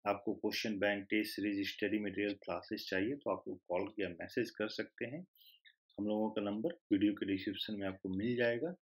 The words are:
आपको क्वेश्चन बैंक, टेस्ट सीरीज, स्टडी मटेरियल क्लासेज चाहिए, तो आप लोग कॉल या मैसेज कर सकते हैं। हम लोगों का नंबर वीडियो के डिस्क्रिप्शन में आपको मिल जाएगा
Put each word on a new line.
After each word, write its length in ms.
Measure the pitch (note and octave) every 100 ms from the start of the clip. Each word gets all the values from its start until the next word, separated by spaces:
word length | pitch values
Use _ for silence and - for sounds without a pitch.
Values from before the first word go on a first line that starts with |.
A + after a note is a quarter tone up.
| G2+
आपको 280 | G2+ -
क्वेश्चन 440 | G2+ G#2+ - A2+ G2+
बैंक, 280 | G2+ G2+ G2
टेस्ट 260 | G#2+ G#2+ -
सीरीज, 320 | G2+ G2+ G2
स्टडी 300 | - G#2 G#2+
मटेरियल 360 | G2+ G2 G#2
क्लासेज 560 | G2+ - A#2 - G#2 -
चाहिए, 240 | F#2+ G#2+
तो 160 | C#3+ -
आप 140 | F#2 -
लोग 120 | F#2+ -
कॉल 240 | F2+ G2+ -
या 80 | F#2
मैसेज 420 | E2+ F2+ - A2+
कर 180 | - G#2+
सकते 380 | - G#2 - B2
हैं। 200 | D3+ F#3 _ - - - _ _ -
हम 80 | G#2
लोगों 240 | G#2+ A2
का 120 | A2
नंबर 360 | G#2 G#2+ A2+ - _
वीडियो 200 | G2 G#2
के 140 | G#2 G2
डिस्क्रिप्शन 480 | G2 G#2+ F#2+ -
में 140 | G#2 F#2+
आपको 200 | F#2 F#2+
मिल 280 | F#2 A2+ A#2+
जाएगा 380 | A#2 A#2 D#3+ F3+